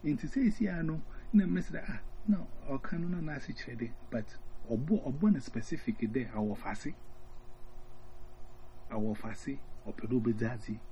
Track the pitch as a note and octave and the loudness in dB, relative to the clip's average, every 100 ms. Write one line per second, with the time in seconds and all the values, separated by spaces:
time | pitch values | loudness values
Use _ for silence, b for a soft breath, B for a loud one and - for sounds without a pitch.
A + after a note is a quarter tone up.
0 | D3 D3 - C4+ B3 - G3+ F3 D#3+ D#3+ | 0 0 0 4 4 4 0 2 0 0
1 | - B B G#3 F3+ F3+ - - - - | -2 B B 6 6 2 2 0 0 0
2 | - - G#3 G3 D3 - - C3+ - E3+ | -2 -2 4 4 2 -2 0 0 0 0
3 | E3+ F3+ D#3 C#3+ - - - A#2+ A#2 - | 2 0 -2 -4 -4 -6 -6 -4 -2 -4
4 | - A#2 G#2+ - - - - A2+ D3+ G#3 | -2 -2 -2 -4 -4 -4 0 0 4 4
5 | C#3 C#3 G#3 E3 - A#2 - D#3+ - G#2+ | 4 4 6 6 2 -2 0 0 -2 0
6 | A2 B2+ A#2+ A2 G#2 G2 G2+ G2+ G#2 - | 0 0 0 0 0 0 -4 -2 -4 -4
7 | - - - - - - - - - - | -6 -6 -6 -8 -8 -6 -6 -6 -6 -6
8 | - - - - - - - - - A2 | -6 -6 -6 -4 -6 -6 -8 -6 -4 2
9 | G#2+ G2+ A2+ G#2+ - C#3 - - - - | 2 2 -2 -4 -4 -4 -4 -6 -6 -4
10 | A2 B2 A2+ G#2+ A#2 A#2 - G#2+ - | 2 4 4 2 0 0 -4 -6 -6